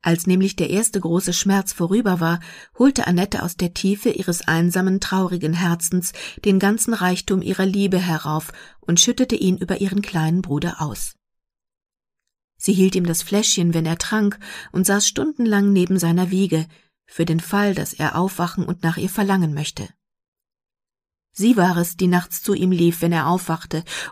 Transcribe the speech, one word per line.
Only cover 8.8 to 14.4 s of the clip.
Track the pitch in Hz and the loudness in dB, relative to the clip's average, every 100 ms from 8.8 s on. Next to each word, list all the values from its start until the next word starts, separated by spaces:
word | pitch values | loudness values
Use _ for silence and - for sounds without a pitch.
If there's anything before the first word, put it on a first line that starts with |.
und | - 170 | 0 2
schüttete | - 240 254 233 | 2 2 0 2
ihn | 185 185 | 0 0
über | 175 185 | -4 -2
ihren | 196 185 | -2 -2
kleinen | 202 165 156 175 | -4 -2 0 0
Bruder | 180 147 170 - | 0 -4 -4 -6
aus. | 151 101 - _ _ _ _ _ _ _ _ _ _ _ _ _ _ _ | -8 -6 -10 _ _ _ _ _ _ _ _ _ _ _ _ _ _ _
Sie | - | 0
hielt | 190 190 190 | 4 4 4
ihm | 175 | 0
das | 160 | -2
Fläschchen, | - 202 214 - 170 | 0 0 2 2 2
wenn | 165 160 | 2 -2
er | 165 | -4
trank, | - 220 202 - | -2 0 0 -2